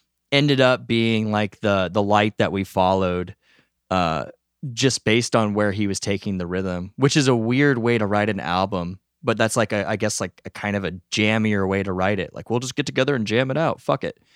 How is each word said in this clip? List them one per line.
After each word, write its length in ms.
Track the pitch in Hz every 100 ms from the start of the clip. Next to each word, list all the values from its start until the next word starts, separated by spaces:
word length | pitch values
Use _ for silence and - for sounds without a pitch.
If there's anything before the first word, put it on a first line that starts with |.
| _ _ -
ended 280 | 143 147 135
up 260 | 127 127 123
being, 440 | 117 113 110 110
like, 280 | 104 104 -
the, 300 | 107 98 90
the 100 | 98
light 360 | 101 104 107 -
that 140 | 101
we 120 | 98
followed, 720 | 95 - 92 95 92 90 90 - _ _ _ _ -
uh, 340 | 92 85 80 - - _ _ 143
just 300 | 113 131 -
based 320 | - 113 113 120
on 180 | 107
where 180 | 101 104
he 160 | 98 101
was 120 | 95
taking 380 | - 101 104 95
the 100 | 87
rhythm, 460 | 92 95 90 92 -
which 220 | 135 160
is 100 | 131
a 80 | 120
weird 420 | 110 127 143 127
way 200 | 113 120
to 100 | 104
write 220 | 104 104
an 100 | 95
album. 600 | 71 90 98 98 87 101 _ _
But 160 | 117 113
that's, 180 | 113 -
like, 140 | 110
a, 140 | 107 98
I 80 | 107
guess, 220 | 107 -
like, 200 | 95 - -
a 40 |
kind 260 | - 104 101
of 80 | 92
a 60 | 92 -
jammier 560 | - 107 110 107 101 95
way 160 | 98
to 80 | 98
write 260 | 92 92 101
it. 140 | 85
Like, 160 | - -
"We'll 100 | 117
just 160 | 127 -
get 100 | 143
together 280 | 127 131 135
and 100 | 101
jam 240 | 110 131
it 60 | 135
out. 220 | 160 -
Fuck 220 | - 143
it." 160 | - - _